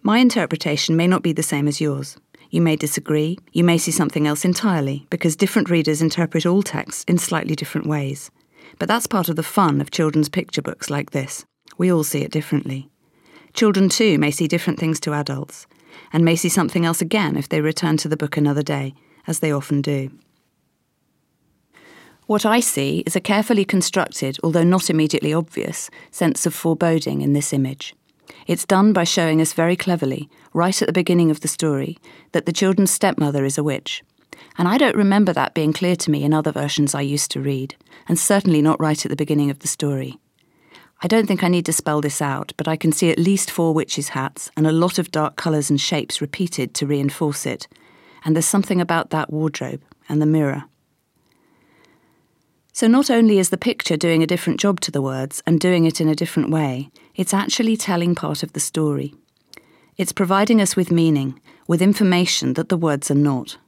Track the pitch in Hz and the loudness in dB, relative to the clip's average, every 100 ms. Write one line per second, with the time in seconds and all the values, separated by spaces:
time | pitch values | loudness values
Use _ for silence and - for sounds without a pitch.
0 | 202 220 254 226 165 160 160 147 - 165 | 2 4 4 4 -2 -2 -2 -2 0 2
1 | 175 185 175 156 156 147 147 143 151 139 | 2 2 0 -2 -2 0 -2 0 -2 -4
2 | 135 - _ _ _ 165 165 156 147 - | -8 -16 _ _ _ 0 2 2 -2 -6
3 | - 151 156 185 _ 165 175 165 165 160 | -2 -2 0 -4 _ 0 2 2 0 0
4 | 156 - 151 151 180 175 220 175 139 139 | 0 0 0 0 0 0 0 0 -2 -4
5 | - 170 170 156 196 220 - 170 156 151 | -6 -2 -2 0 0 0 2 0 2 0
6 | 160 - 165 165 170 185 196 - - - | 0 0 -2 0 2 0 0 -6 -8 -10
7 | - 175 - 165 - 151 147 151 151 151 | 0 0 0 -4 -4 -6 -4 -6 -4 -4
8 | 139 139 - _ _ _ - - 170 226 | -4 -8 -14 _ _ _ -20 -10 -2 -2
9 | - 202 175 160 160 - 180 143 143 - | 0 -2 -2 -4 -2 2 2 2 -2 -2
10 | 156 156 151 180 - - 139 - - 143 | 0 2 0 -2 -6 -6 -6 -10 -6 -6
11 | 143 143 131 - - _ _ - 180 175 | -4 -6 -6 -10 -18 _ _ -2 2 2
12 | 151 143 143 156 151 147 135 135 135 _ | 0 -4 -4 -4 -2 -4 -4 -10 -12 _
13 | _ _ _ - _ - 214 196 190 - | _ _ _ -20 _ 0 2 4 2 4
14 | 220 147 147 143 160 170 170 156 165 156 | 2 4 0 0 -2 -2 -2 -2 -2 -2
15 | - 151 143 135 143 - - _ _ - | -4 -4 -4 -8 -10 -16 -20 _ _ -20
16 | - 160 165 165 180 180 170 170 170 165 | -4 2 2 2 0 0 0 0 0 -2
17 | 165 220 170 147 143 156 151 160 165 156 | -2 0 0 -2 -2 -2 -2 -2 0 0
18 | 151 151 147 151 147 143 147 143 135 139 | -2 -4 -2 0 0 0 -2 -4 -6 -12
19 | _ _ - 165 160 143 139 143 143 143 | _ _ -8 -4 -2 -2 -2 -2 -2 -4
20 | 135 - _ _ _ _ _ _ _ _ | -6 -12 _ _ _ _ _ _ _ _
21 | _ _ _ _ _ _ _ _ - - | _ _ _ _ _ _ _ _ -20 -20
22 | - _ - 208 214 233 240 - 139 151 | -20 _ -2 0 4 2 2 -2 -2 -2
23 | - 180 - 208 214 220 190 196 170 196 | -2 -4 0 0 2 0 2 0 0 -2
24 | 165 - 135 131 165 165 170 185 - 160 | -2 -4 -6 -2 0 2 4 2 2 0
25 | 151 - 151 156 160 - - 160 - - | 2 0 0 -2 -4 -6 -8 -8 -12 -16
26 | - - 170 - 170 - 170 160 170 165 | -20 -2 -2 0 -4 -2 -2 0 2 0
27 | - 139 143 143 139 139 131 139 - - | -2 -4 0 0 0 -2 -4 -6 -16 -18
28 | _ _ _ - - 175 - 190 208 185 | _ _ _ -20 -6 -4 2 4 4 4
29 | 170 - 165 156 160 - 170 175 - 170 | 2 0 2 2 2 0 0 0 0 -2
30 | 135 135 147 _ _ 165 175 190 - 170 | -2 -4 -10 _ _ 0 0 0 0 0
31 | 175 175 165 151 151 - 160 139 135 170 | 2 4 4 2 -4 -2 -2 -2 -4 -10
32 | - - _ 170 - 170 190 190 190 - | -20 -20 _ -4 -2 0 2 2 2 2
33 | 202 - 147 143 135 139 147 135 - - | 0 0 -2 0 -2 -2 -4 -4 -6 -12
34 | _ _ _ - - - 175 233 269 - | _ _ _ -20 -20 -2 0 2 2 2
35 | 196 196 196 170 135 - 156 156 180 170 | 4 4 4 2 -2 0 0 0 0 0
36 | - 147 143 156 156 143 143 - 143 143 | 0 0 2 2 0 -4 -4 0 0 0
37 | 143 143 - 135 135 135 135 - _ - | -2 -2 -4 -4 -4 -4 -6 -12 _ -20
38 | - 165 - 202 202 156 151 - 156 151 | -4 -2 2 2 4 4 4 2 0 -2
39 | - 147 147 147 143 139 - - 147 135 | -4 -4 0 0 0 -2 -6 -4 -4 -4
40 | 135 131 _ _ _ _ _ - - _ | -8 -12 _ _ _ _ _ -20 -20 _
41 | 175 220 208 185 165 180 170 160 - 151 | 0 2 2 0 2 2 0 -2 -2 -2
42 | 147 143 147 135 - - 160 160 165 - | -2 -4 -4 -4 -8 -6 -4 0 0 2
43 | 170 - 170 196 - - 165 156 - - | 2 2 2 2 0 -2 0 0 -2 -6
44 | 143 135 135 - - - 156 160 175 - | -6 -6 -6 -8 -12 0 2 4 2 0
45 | 170 156 151 - 170 151 143 143 - 156 | -2 -2 -2 -2 -2 0 0 0 0 -4
46 | - - 147 - 180 - 131 - 143 143 | -4 -6 -8 -4 -6 -4 -6 -4 -2 0
47 | 139 - 156 143 131 123 - _ _ _ | -2 -2 -4 -2 -6 -8 -12 _ _ _
48 | _ - 160 156 165 196 190 180 170 165 | _ -10 0 0 2 0 2 0 0 0
49 | - 156 147 151 156 147 131 139 _ _ | 0 -4 -4 -2 -4 -4 -10 -10 _ _
50 | _ 151 151 156 143 139 139 _ _ _ | _ 0 2 2 0 -4 -10 _ _ _
51 | _ _ _ _ _ _ _ _ _ _ | _ _ _ _ _ _ _ _ _ _
52 | _ _ _ _ _ _ _ - 226 247 | _ _ _ _ _ _ _ 0 4 4
53 | 277 233 226 202 185 185 240 - - 156 | 4 4 6 4 2 0 -2 -4 -2 0
54 | 170 165 160 175 - 151 202 185 - 143 | 2 2 2 0 -2 0 0 0 -2 -4
55 | 135 131 135 - - 170 180 180 165 160 | -4 -4 -6 -6 0 2 4 4 2 2
56 | 156 151 170 - - 160 147 127 139 _ | 0 0 -2 -2 0 0 -2 -4 -10 _
57 | _ - 185 196 202 - 226 220 - 175 | _ -6 -2 0 0 0 0 0 0 0
58 | 175 170 156 147 147 - - - 151 143 | 0 0 -2 -4 -6 -6 -4 -2 0 -2
59 | 143 - _ _ _ - _ _ _ - | -6 -12 _ _ _ -20 _ _ _ -6
60 | 185 - 185 196 208 226 196 - 175 170 | -6 -2 2 2 4 4 4 2 2 4
61 | 165 147 135 131 _ _ - 170 190 202 | 4 2 0 -8 _ _ -2 2 4 4
62 | 202 175 180 - 135 127 - 175 165 143 | 4 4 2 0 -2 -2 0 0 2 0
63 | - 143 147 131 - - | 0 2 2 0 -6 -16